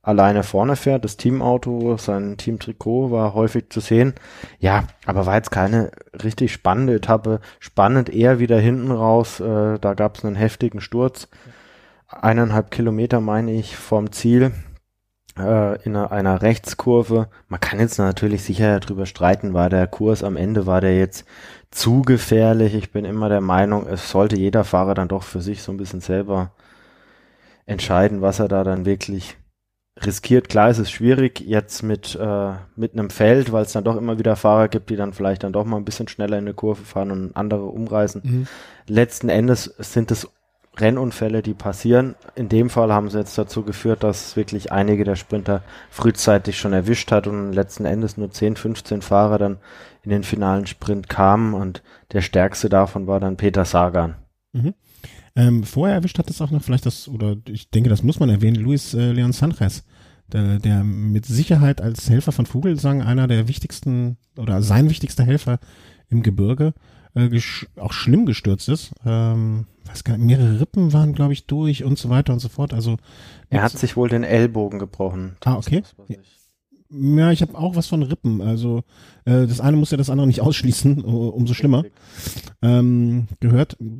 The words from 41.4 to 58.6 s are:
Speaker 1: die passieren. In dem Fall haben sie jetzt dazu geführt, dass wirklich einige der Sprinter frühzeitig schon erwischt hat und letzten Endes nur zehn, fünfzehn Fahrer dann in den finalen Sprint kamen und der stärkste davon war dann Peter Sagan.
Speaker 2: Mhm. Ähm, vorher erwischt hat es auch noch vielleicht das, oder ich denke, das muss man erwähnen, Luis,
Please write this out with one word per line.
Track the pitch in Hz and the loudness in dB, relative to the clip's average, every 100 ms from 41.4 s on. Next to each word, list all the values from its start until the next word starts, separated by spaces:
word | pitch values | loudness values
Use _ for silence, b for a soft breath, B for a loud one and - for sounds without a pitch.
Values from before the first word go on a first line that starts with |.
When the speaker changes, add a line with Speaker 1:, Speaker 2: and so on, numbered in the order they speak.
Speaker 1:
die | 107 | -4
passieren. | 101 104 95 113 120 131 - - | -6 -6 -4 2 4 2 -4 -14
In | - 110 | -10 0
dem | 107 120 | 2 2
Fall | 123 113 | 2 2
haben | 104 104 | 2 0
sie | 104 | -4
jetzt | 101 - | -4 -4
dazu | 104 - | -4 -6
geführt, | 104 101 117 110 | -8 -4 -2 0
dass | 107 98 - - | 0 -2 -4 -6
wirklich | 104 104 98 | -4 -6 -4
einige | 98 101 104 | 0 2 2
der | 101 95 | 0 -2
Sprinter | - 107 98 98 98 B B | -4 -6 -2 -4 -6 B B
frühzeitig | - 117 - - 101 92 98 | -2 0 2 2 2 0 -4
schon | 104 | -2
erwischt | 95 92 117 - | 0 0 -2 0
hat | 107 101 | 0 0
und | 104 101 | -4 -4
letzten | 95 98 - 104 | -2 -4 -4 -4
Endes | 98 107 107 | -2 -4 -6
nur | 101 | -10
zehn, | - 107 110 | -2 -2 -2
fünfzehn | 110 113 - 104 | -6 -8 -6 -8
Fahrer | - 101 104 104 | 0 4 4 2
dann | 101 95 B B B B | 0 -4 B B B B
in | 104 | -4
den | 101 | -2
finalen | 98 107 95 98 98 | -2 -2 0 0 -2
Sprint | - - 101 92 | -8 -6 -6 -4
kamen | - 95 107 113 | 2 4 4 2
und | 101 95 90 b b _ | -2 -4 -8 b b _
der | 98 | -4
stärkste | 90 98 95 - 110 | 0 2 0 0 0
davon | 98 98 101 95 | 2 2 -2 -2
war | 98 | -2
dann | 95 92 | -2 0
Peter | 101 98 90 | 0 0 0
Sagan. | 87 90 87 82 80 - _ _ | 2 2 2 -2 -6 -18 _ _
Speaker 2:
Mhm. | 127 131 - B B B B B - | -4 -4 -4 B B B B B 2
Ähm, | 120 117 | 4 4
vorher | 107 - 180 196 | 0 -2 0 0
erwischt | 180 - | -2 -2
hat | - | -4
es | 160 | -4
auch | 147 | -4
noch | 151 | -2
vielleicht | - 127 160 | 0 -2 -2
das, | - - | -6 -10
oder | 120 104 104 - | -6 -4 -4 -8
ich | 104 - | -12 -4
denke, | 107 117 | 0 2
das | 107 | 2
muss | 120 160 | 2 2
man | 135 | 2
erwähnen, | 104 110 | 4 4
Luis, | 113 | 2